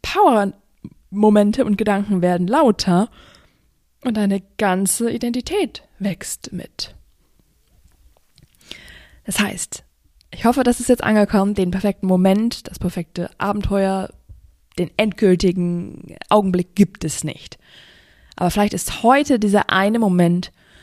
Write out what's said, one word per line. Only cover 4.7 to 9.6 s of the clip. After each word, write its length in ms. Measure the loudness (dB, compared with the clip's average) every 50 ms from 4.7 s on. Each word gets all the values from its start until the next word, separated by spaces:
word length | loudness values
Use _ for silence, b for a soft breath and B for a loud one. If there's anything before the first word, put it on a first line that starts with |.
| 0 0 -2 -2 -2 -2 -4 -4
Identität 720 | -4 -4 -6 -4 -4 -6 -6 -4 -2 -2 -2 -4 -6 -14 _ _ _ _
wächst 540 | -6 -6 -6 -6 -10 -12 -12 -12 -12 -14 -12
mit. 420 | -12 -14 -14 _ -14 -14 -14 -14 -20 _ _ _ _ _ _ _ _ _ _ _ _ _ _ _ _ _ _ _ _ _ _ _ _ _ _ _ _ _ _ _ B B B B B B B B B B B B B B
Das 160 | -8 -4 -4
heißt, 440 | -4 -4 -4 -10